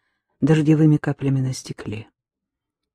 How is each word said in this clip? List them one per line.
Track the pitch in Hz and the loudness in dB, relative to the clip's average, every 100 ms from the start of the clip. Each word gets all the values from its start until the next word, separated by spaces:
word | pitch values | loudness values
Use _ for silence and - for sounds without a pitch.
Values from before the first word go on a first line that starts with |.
| _ _ _ - | _ _ _ -6
дождевыми | 139 156 151 156 156 151 | 0 2 2 4 4 2
каплями | - 143 139 135 | 0 -6 -2 -2
на | 131 | -4
стекле. | 131 - - - 107 - _ _ _ _ _ _ _ _ | -8 -12 -14 -12 -12 -14 _ _ _ _ _ _ _ _